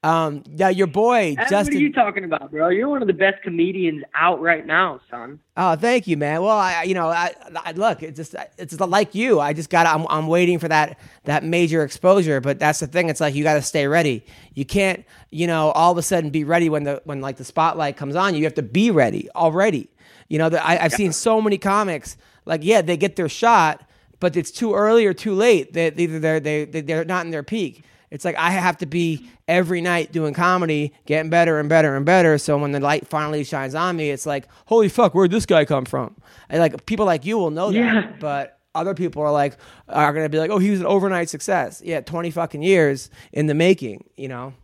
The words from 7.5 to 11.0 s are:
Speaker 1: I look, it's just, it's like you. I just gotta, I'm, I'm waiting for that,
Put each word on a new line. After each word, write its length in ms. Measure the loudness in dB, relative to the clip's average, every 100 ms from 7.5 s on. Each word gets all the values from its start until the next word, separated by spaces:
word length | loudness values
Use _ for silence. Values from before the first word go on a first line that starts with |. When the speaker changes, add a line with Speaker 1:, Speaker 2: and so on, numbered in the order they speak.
| -12
Speaker 1:
I 160 | -10
look, 320 | -2 -2 -2
it's 120 | -8 -14
just, 200 | -14 -14 -16 -16
it's 200 | -16 -6
like 360 | 0 0 0 -2
you. 240 | 0 2
I 140 | 2
just 180 | -4 0
gotta, 180 | 2 4
I'm, 160 | 2 0
I'm 200 | -2 0
waiting 320 | 2 2 0
for 80 | 0
that, 320 | 0 0 -4